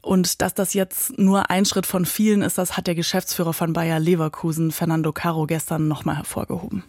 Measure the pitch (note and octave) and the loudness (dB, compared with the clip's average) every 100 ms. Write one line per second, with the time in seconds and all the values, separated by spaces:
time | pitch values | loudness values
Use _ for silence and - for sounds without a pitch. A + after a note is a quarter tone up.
0 | - F#3+ F3+ - F3+ - F#3+ G3 F#3+ - | 2 2 2 0 -2 0 -2 0 -2 -4
1 | - - F#3+ G3 - F#3 G3 G3+ F#3 F#3 | -6 2 4 4 4 2 2 0 -2 -2
2 | E3+ - G#3+ G#3 - - F3+ - F3+ E3+ | -2 2 2 4 2 0 -2 -2 -2 -2
3 | E3 F#3+ - - E3 D#3+ E3 E3 E3 D#3+ | 0 -2 -2 -2 -2 0 -2 0 0 2
4 | D#3+ F3+ D#3 - E3+ D#3 D#3+ - E3 D#3+ | 4 4 2 -2 -4 0 -2 0 0 2
5 | D#3 - E3+ D#3+ D3+ D#3+ - D#3+ D#3 D3 | 0 -2 -2 -2 -2 -2 -2 0 0 0
6 | - D3 D#3 - - - - - | -2 -4 -4 -8 -6 -6 -6 -8